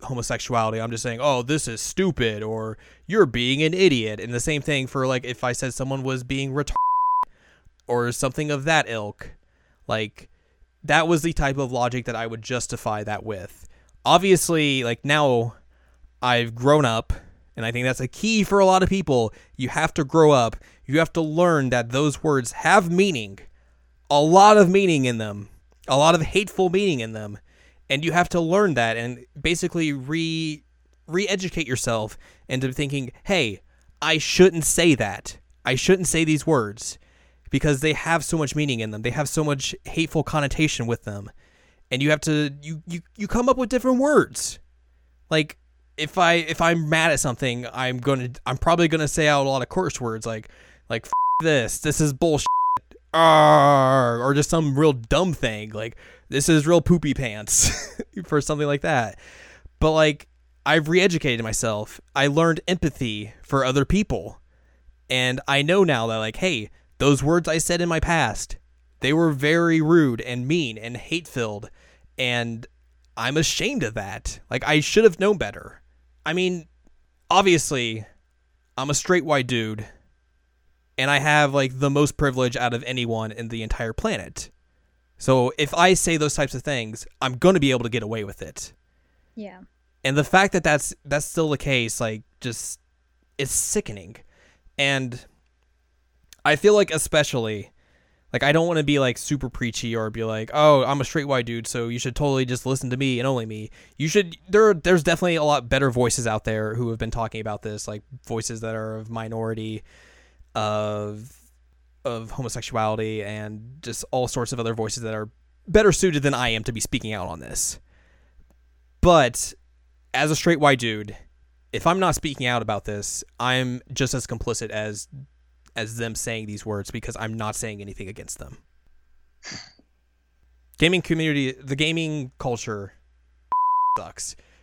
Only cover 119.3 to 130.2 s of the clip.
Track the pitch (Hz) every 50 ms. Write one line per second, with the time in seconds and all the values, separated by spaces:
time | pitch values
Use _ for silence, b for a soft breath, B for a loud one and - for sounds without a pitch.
119.3 | - - - - - _ _ _ _ _ _ _ _ _ _ _ - 131 147 151
120.3 | 156 - - 175 165 147 151 143 139 123 120 113 110 107 104 101 - - - _
121.3 | _ _ _ _ _ _ _ - - 110 - 165 175 190 190 170 147 - - 156
122.3 | 135 - 131 123 123 117 110 107 107 101 - - 104 104 101 - - - - _
123.3 | _ - 117 127 127 127 127 123 123 123 - - 135 - 135 127 - 127 - -
124.3 | 123 113 - 120 110 - 117 107 110 107 107 107 104 101 - _ - 135 139 _
125.3 | _ _ _ _ _ _ _ _ - 117 110 110 113 117 117 113 107 - - 123
126.3 | 113 110 110 104 104 104 - 110 104 101 98 - - 117 - 123 113 - 110 110
127.3 | 113 113 107 107 107 - - 110 107 101 101 101 95 - 104 92 - - - -
128.3 | - - 71 67 65 - _ _ _ _ _ _ _ _ _ _ _ _ _ _
129.3 | _ _ - B B B B B B B _ _ _ _ _ _ _ _